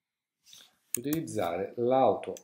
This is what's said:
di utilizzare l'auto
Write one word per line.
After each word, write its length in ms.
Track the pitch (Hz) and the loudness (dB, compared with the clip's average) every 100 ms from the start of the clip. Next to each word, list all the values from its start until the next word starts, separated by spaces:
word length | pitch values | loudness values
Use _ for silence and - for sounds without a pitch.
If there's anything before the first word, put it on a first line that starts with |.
| _ _ _ _ _ - - _ _ | _ _ _ _ _ -20 -20 _ _
di 80 | - | -6
utilizzare 720 | 127 156 156 107 87 85 98 - | -2 -4 -4 -2 -2 -2 -4 -2
l'auto 580 | 120 131 123 - - 92 | 2 4 4 4 -2 -10